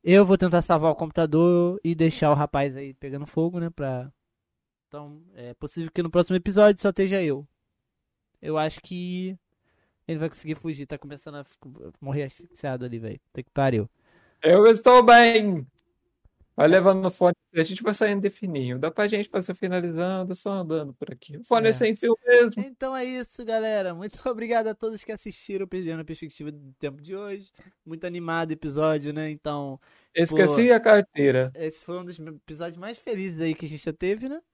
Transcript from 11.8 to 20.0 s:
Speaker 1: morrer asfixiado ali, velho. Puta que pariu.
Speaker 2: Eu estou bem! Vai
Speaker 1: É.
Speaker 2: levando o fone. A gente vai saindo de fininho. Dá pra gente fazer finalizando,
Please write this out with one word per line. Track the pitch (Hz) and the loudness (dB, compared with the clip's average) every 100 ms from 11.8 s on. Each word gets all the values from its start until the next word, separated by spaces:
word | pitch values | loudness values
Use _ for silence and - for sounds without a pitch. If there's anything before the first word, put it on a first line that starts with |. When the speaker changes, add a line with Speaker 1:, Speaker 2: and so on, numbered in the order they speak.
| 76 _ | -20 _
Speaker 1:
morrer | 139 139 | -8 -6
asfixiado | 135 _ - - 143 127 | -6 _ -20 -12 -8 -6
ali, | 123 120 | -8 -10
velho. | 110 - | -10 -14
Puta | _ - | _ -16
que | - | -8
pariu. | - 135 117 107 _ _ _ _ _ | -2 0 0 -4 _ _ _ _ _
Speaker 2:
Eu | 156 180 220 | 4 8 8
estou | 220 254 247 | 8 8 8
bem! | 233 240 233 226 208 170 127 _ _ _ _ _ _ _ _ | 10 10 8 4 0 -4 -8 _ _ _ _ _ _ _ _
Vai | - 151 | 0 4
Speaker 1:
É. | |
Speaker 2:
levando | 185 185 190 | 6 4 2
o | 185 | -2
fone. | - 180 170 _ | 2 0 0 _
A | 170 | -4
gente | 160 190 | -2 -2
vai | 226 | -4
saindo | 202 214 202 | -2 -2 0
de | 196 | -4
fininho. | - 190 147 123 127 | -6 -8 -6 -6 -6
Dá | 160 | -6
pra | - 208 | -2 -2
gente | 208 208 | -2 -4
fazer | - 180 | -6 -6
finalizando, | 180 185 180 175 160 | -8 -4 -4 -4 -4